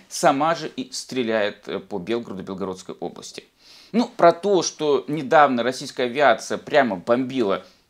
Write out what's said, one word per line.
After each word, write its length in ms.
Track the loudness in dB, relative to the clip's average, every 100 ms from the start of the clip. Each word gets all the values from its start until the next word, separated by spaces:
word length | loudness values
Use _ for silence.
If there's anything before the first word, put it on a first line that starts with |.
| -12
сама 440 | 0 2 4 0
же 140 | -2 -4
и 240 | -10 -10
стреляет, 760 | -12 -8 -4 0 0 0 -4 -10
э, 100 | -10
по 200 | -8 -10
Белгороду, 440 | -4 -6 -6 -10
Белгородской 520 | -10 -6 -6 -8 -12 -12
области. 480 | -10 -12 -16 -18 -18 _ _ -20 -4
Ну, 180 | -2 -2
про 180 | 4 4
то, 300 | 6 2 2
что 440 | 0 -4 0 0 0
недавно 540 | -6 2 6 6 4
российская 420 | -2 -4 -8 -6
авиация 540 | -4 2 4 2 0 -8
прямо 380 | 0 2 2 -2
бомбила, 680 | 0 0 0 -2 0 -2 -4 _ _